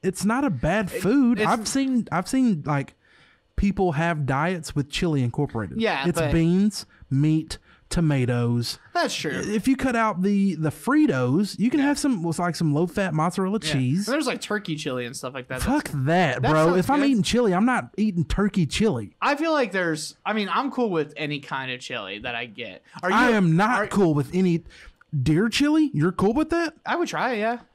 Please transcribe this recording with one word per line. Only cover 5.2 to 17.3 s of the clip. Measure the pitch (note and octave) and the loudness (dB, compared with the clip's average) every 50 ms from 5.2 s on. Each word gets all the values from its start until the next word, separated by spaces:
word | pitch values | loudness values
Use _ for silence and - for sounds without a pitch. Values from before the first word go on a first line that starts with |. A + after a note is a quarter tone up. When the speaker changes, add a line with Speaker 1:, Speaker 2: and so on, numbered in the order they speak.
| B2+ | 0
Speaker 1:
incorporated. | A#2+ - - D3 C3+ - A#2 G#2+ F2+ - A3 | 0 0 -2 -4 -2 -2 -6 -6 -6 -4 -2
Speaker 2:
Yeah, | A3+ G#3+ F3 C#3 C3+ E3+ | 0 0 0 0 0 0
Speaker 1:
It's | E3+ E3+ | 0 0
Speaker 2:
but | E3 C#3+ D#3 | 0 2 2
Speaker 1:
beans, | E3 E3 E3 F3 F#3 G3+ G#3+ - - - _ _ - - _ | 2 4 4 4 4 2 2 0 -4 -14 _ _ -20 -8 _
meat, | C3+ C3+ D3 D#3 D#3 D#3+ D#3 - - - _ _ - _ _ _ | 0 2 2 4 2 2 0 -4 -12 -16 _ _ -20 _ _ _
tomatoes. | - F3 E3+ D#3 D3 C3+ B2+ A#2+ B2 A#2+ A#2+ A#2+ A#2+ A#2+ A#2 - - - _ - _ | -2 0 2 2 2 2 2 0 0 0 0 2 0 0 -2 -4 -8 -12 _ -6 _
Speaker 2:
That's | F4 E4 A#3+ - | -2 -2 0 -2
true. | - - D#3+ C3 | -4 -6 -4 -4
Speaker 1:
If | C3 - - G#3 A3 - C4 | -4 -4 -2 -2 0 2 2
you | C4+ | 0
cut | C4 - C4 A#3+ | 2 0 -2 0
out | A#3 A3+ A3 G3 E3 F#3 | 2 0 0 0 0 0
the, | G3+ G#3 G3+ G3 G3 F3 | 2 2 2 2 0 0
the | D3 D#3 D3+ | 0 -2 -4
Fritos, | - - - - C4+ D4+ D#4 D4 D3 C3 B2+ B2 C3 E3+ G#3+ F#3+ - - | -4 -4 -2 2 4 4 4 4 4 2 2 2 2 2 0 0 -2 -2
you | G3 B3 | 0 0
can | - D4+ | 2 2
Speaker 2:
Yeah. | C4+ | 2
Speaker 1:
have | C#4+ C#4+ - | 2 0 0
some, | - C#4+ B3+ F#3 D#3+ | 0 0 0 0 0
with, | E3+ D#3 - | -2 -2 -2
like, | F3 F3 D#3+ | -2 -2 -2
some | - F3+ D#3 C#3+ | 0 0 2 2
low-fat | D3 F3 F3 - - G3 F#3 D3+ | 2 0 0 0 -2 -2 -2 0
mozzarella | D#3 D#3 F3+ E3+ - F#3+ F#3 G3+ A3 | 0 0 0 0 -2 -2 -2 -2 -2
Speaker 2:
Yeah. | - D#3 D3+ | -2 -2 -2
Speaker 1:
cheese. | C#3 C3 B2 C3+ F#3 G#3 G#3 | 0 0 0 0 0 0 -2
Speaker 2:
And | B3+ | -2
there's, | D4+ D4+ C4 | -2 0 -2
like, | F#3 - | -4 -4
turkey | - - G#3 G#3+ G#3 - D#3+ | -4 -4 -4 -4 -4 -4 -6
chili | D3+ D3+ D#3 B2+ B2+ B2 | -6 -4 -6 -4 -4 -6
and | A#2+ C3 | -6 -8
stuff | - - B2+ C3 | -8 -10 -8 -8
like | C3+ B2 _ | -10 -10 _
that. | C3 - | -6 -4
Speaker 1:
Fuck | - - C4 D4+ D4 - | -2 0 0 0 -2 -4
Speaker 2:
That's, | - C#3+ C3 | -6 -2 0
Speaker 1:
that, | C#3 E3 F3+ F#3 D3 B2 - B2+ | 2 4 4 4 2 0 0 0
Speaker 2:
that | - | 2
Speaker 1:
bro. | D3+ D#3 D#3 | 4 4 4
Speaker 2:
sounds | E3 F3+ F#3 | 4 4 2
Speaker 1:
If | E3+ - | 2 2
I'm | C4+ C#4+ | 2 2
Speaker 2:
good. | C#4+ C#4 | 4 2
Speaker 1:
eating | C4+ A3 F3+ | 2 2 2
chili, | - | 2